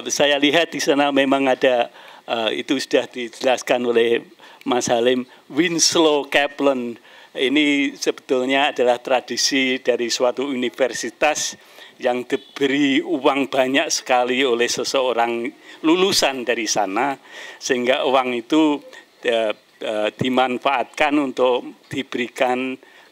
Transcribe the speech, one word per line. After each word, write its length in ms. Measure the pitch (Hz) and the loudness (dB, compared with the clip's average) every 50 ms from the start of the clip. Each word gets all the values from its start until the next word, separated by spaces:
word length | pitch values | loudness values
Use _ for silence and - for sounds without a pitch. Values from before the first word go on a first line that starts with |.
| 120 123 | -2 -2
saya 320 | - - 147 143 143 139 | -2 0 2 2 2 2
lihat 320 | 143 143 143 170 160 160 - | 2 2 2 2 0 0 -2
di 80 | 143 | -4
sana 320 | - 165 143 139 143 143 139 | 0 0 2 2 2 2 2
memang 320 | 135 139 131 139 139 139 131 | 2 2 4 2 2 2 2
ada, 400 | 127 - 143 131 123 120 123 - - - - - - - - | 2 2 2 2 2 2 0 -2 -6 -16 -20 -20 -20 -16 -10
eh, 400 | - 127 117 110 110 143 - - | -6 -4 -4 -2 -2 -4 -4 -2
itu 120 | - 151 127 | -2 -2 -2
sudah 240 | - - 139 131 117 | -2 0 0 0 0
dijelaskan 800 | - - 127 120 110 - - - 131 120 - - - 135 123 123 | 0 -6 -10 -10 -10 -8 -4 0 0 0 0 0 0 0 0 0
oleh 400 | 120 117 113 117 117 117 - - - - - - - - - - | 2 2 4 4 4 2 0 -2 -6 -20 -20 -20 -20 -20 -10 -4
Mas 240 | 139 127 123 - - | -2 -2 0 0 0
Halim, 360 | 123 117 120 127 131 127 123 - - - _ - | 0 2 2 2 2 0 -2 -8 -12 -20 _ -6
Winslow 800 | 147 139 175 175 170 156 - - - 170 160 151 147 143 135 - | -2 0 0 0 0 0 0 2 2 4 4 4 4 2 0 0
Kaplan. 680 | - 147 143 143 - - 139 139 135 123 120 120 113 - - - - - - - | 0 2 2 0 0 0 2 2 2 0 -2 -6 -8 -12 -16 -20 -20 -20 -20 -14
Ini 640 | - 143 139 123 139 151 147 147 143 143 139 - - | -6 -2 -2 2 2 2 2 2 2 2 0 -2 -4
sebetulnya 800 | - - 160 - - - - 139 127 127 135 135 135 143 143 - | -4 -4 -4 -4 -4 -2 -2 0 0 0 0 0 2 0 0 0
adalah 240 | - 120 123 120 117 | 2 2 2 2 0
tradisi 800 | - 139 131 120 - - - - - - 147 135 131 127 127 131 | 0 -2 -2 -2 -2 -4 -4 -2 -2 0 0 0 0 0 -2 -2
dari 320 | - 127 120 117 120 117 | 0 0 0 0 0 -2
suatu 320 | - - 127 123 120 127 135 | -2 0 0 0 0 -2 -4
universitas 1120 | 143 135 127 123 113 - - 131 117 107 - - 117 - - 160 147 151 - - - - - - - - - - - - - | -4 -4 -4 -4 -4 -2 -2 -2 -2 -2 -4 -8 -10 -6 -2 -2 -2 0 -2 -4 -8 -8 -12 -18 -20 -20 -20 -20 -20 -10 -4
yang 260 | 120 123 123 123 123 | -2 -2 -2 -2 -4
diberi 720 | - 139 131 - - - - 143 131 135 143 147 139 135 156 | -4 -6 -6 -6 -8 -6 -2 -2 0 2 2 2 2 2 0
uang 480 | - - 165 131 131 151 135 139 131 | 0 -2 -2 0 0 0 0 0 -2
banyak 400 | 117 - 135 127 127 135 151 160 | -2 0 0 0 2 0 0 0
sekali 560 | 151 - - - - 127 123 123 123 127 127 139 | -2 -4 -4 -2 0 2 2 2 2 0 0 2
oleh 240 | 127 117 117 120 | 2 2 2 0
seseorang 800 | 117 - 135 120 - - 135 127 127 113 117 117 120 117 117 120 135 - - - - - - - | 0 -2 -4 -4 -2 -2 -2 0 0 0 0 0 0 -2 -4 -6 -8 -10 -14 -20 -20 -12 -4 0
lulusan 580 | 160 170 185 190 196 170 - 175 139 135 131 117 | 2 2 2 2 2 2 2 0 0 -2 -2 -4
dari 220 | 127 117 117 110 | -2 -2 -2 -2
sana, 500 | 104 - 113 101 95 95 113 131 139 135 - - - - - - - - - | -2 -2 -2 -2 -2 -2 -2 -2 -2 -4 -6 -12 -20 -20 -18 -18 -18 -16 -8
sehingga 420 | - - 131 123 120 123 135 151 - | -4 -2 -2 0 0 0 0 0 2
uang 320 | 139 127 131 127 123 123 | 2 2 2 2 0 -4
itu, 460 | 120 113 - 156 156 160 151 143 139 - - - - - _ _ _ - | -6 -4 0 2 2 4 2 2 -2 -6 -12 -20 -20 -20 _ _ _ -4
eh, 300 | 127 117 113 113 107 107 - _ _ _ - | -2 0 0 0 -2 -4 -6 _ _ _ -10
eh, 280 | 143 120 107 107 107 107 - | -8 -6 -4 -2 -2 -2 -2
dimanfaatkan 960 | - 135 127 127 127 131 127 123 120 - 139 139 120 113 - - - 151 143 143 151 | -2 -2 0 2 2 2 0 0 -2 -2 -2 -2 -2 -4 -4 -2 -2 0 0 2 0
untuk 680 | 143 127 117 - 127 127 123 127 - 151 - - _ | -2 -2 0 2 2 2 2 0 -4 -8 -16 -20 _
diberikan 880 | - - 135 127 - - 123 123 110 - - 135 123 123 127 131 131 131 - - - - - - - | -12 -8 -8 -8 -6 -6 -6 -6 -6 -2 -2 0 0 0 -2 -4 -6 -8 -10 -14 -20 -20 -20 -20 -20